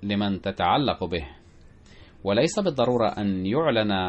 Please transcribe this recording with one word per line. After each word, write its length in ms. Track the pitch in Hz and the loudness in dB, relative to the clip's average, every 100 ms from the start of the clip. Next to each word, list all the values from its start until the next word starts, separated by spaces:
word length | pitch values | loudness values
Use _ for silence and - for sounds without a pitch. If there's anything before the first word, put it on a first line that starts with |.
لمن 380 | 101 101 101 95 | -2 0 0 -2
تتعلق 640 | 98 95 110 120 135 85 | -4 -2 2 2 2 -2
به، 220 | 90 85 - - - - - - - - - - | -2 -4 -6 -16 -20 -20 -20 -20 -20 -20 -20 -10
وليس 340 | 95 104 156 - | -2 2 2 2
بالضرورة 500 | 196 135 120 123 110 | -2 0 0 2 0
أن 380 | - 101 95 92 | 0 -2 -2 0
يعلن 460 | 123 160 120 107 98 | 0 2 2 2 0